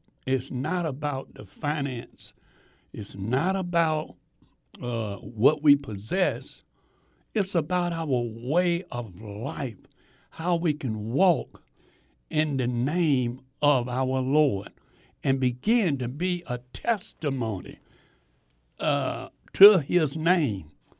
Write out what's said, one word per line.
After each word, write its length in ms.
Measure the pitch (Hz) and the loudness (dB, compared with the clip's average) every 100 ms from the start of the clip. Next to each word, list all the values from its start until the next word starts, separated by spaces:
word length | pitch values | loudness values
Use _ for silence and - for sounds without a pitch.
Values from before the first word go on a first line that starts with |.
| _ _ - | _ _ -2
it's 240 | 131 - | -2 -2
not 340 | 123 147 180 165 | -4 -2 -2 -2
about 480 | 139 147 135 135 | -4 -4 -4 -8
the 120 | - - | -12 -16
finance. 880 | - 147 151 135 123 - - - - _ _ _ _ _ | -6 -4 -2 -2 -4 -8 -14 -20 -20 _ _ _ _ _
It's 220 | - 101 98 | -10 -8 -6
not 400 | 107 127 175 190 | -2 0 0 -2
about, 600 | 180 170 165 156 - - _ _ _ _ _ 208 | 0 0 0 0 -4 -12 _ _ _ _ _ -10
uh, 340 | 123 117 107 101 | -4 -2 -4 -6
what 480 | - 110 127 156 | -8 2 4 4
we 120 | 151 143 | 4 4
possess. 880 | 110 101 104 185 165 123 - - _ _ _ _ _ _ _ | 2 -8 -4 0 0 -2 -8 -20 _ _ _ _ _ _ _
It's 220 | 220 185 175 | -4 0 -2
about 380 | 151 180 175 | 0 0 0
our 120 | 165 156 | -2 0
way 760 | 123 120 113 123 165 180 170 - | 0 0 -6 0 2 2 0 -2
of 280 | 123 110 87 | -6 -8 -10
life, 560 | 104 101 131 165 127 104 - _ _ _ _ | -10 -6 -6 -4 -6 -8 -16 _ _ _ _
how 260 | - 170 170 | -6 -2 0
we 180 | 165 | 0
can 380 | 147 123 110 107 | -2 -4 -4 -2
walk 500 | 135 190 135 - - _ _ _ _ _ _ - | 2 4 2 -2 -14 _ _ _ _ _ _ -4
in 280 | 156 156 135 | -2 0 0
the 100 | 123 | 0
name 760 | 120 135 175 165 131 120 120 - _ | 0 0 2 2 2 0 -4 -12 _
of 280 | 147 135 123 | 2 2 0
our 320 | 123 131 131 | -2 -2 0
Lord 500 | 127 151 151 98 - - _ _ _ _ | 2 2 2 0 -6 -16 _ _ _ _
and 160 | 139 135 | -2 0
begin 580 | 127 123 208 240 185 135 | 0 0 2 2 2 0
to 100 | 120 | -2
be 360 | 143 185 175 - | -2 -2 -2 -4
a 120 | 123 - | -8 -8
testimony, 1040 | - - 208 - - 151 135 117 98 - - _ _ _ _ _ _ _ _ _ - | -6 -2 -2 -4 -6 -4 -2 -2 -4 -8 -14 _ _ _ _ _ _ _ _ _ -4
uh, 500 | 156 143 123 117 113 - _ | 0 0 -2 -4 -10 -16 _
to 260 | - 202 190 | 8 8 8
his 360 | 143 175 151 160 | 4 2 2 0
name 560 | 165 180 139 92 76 - _ | 2 2 2 -2 -8 -18 _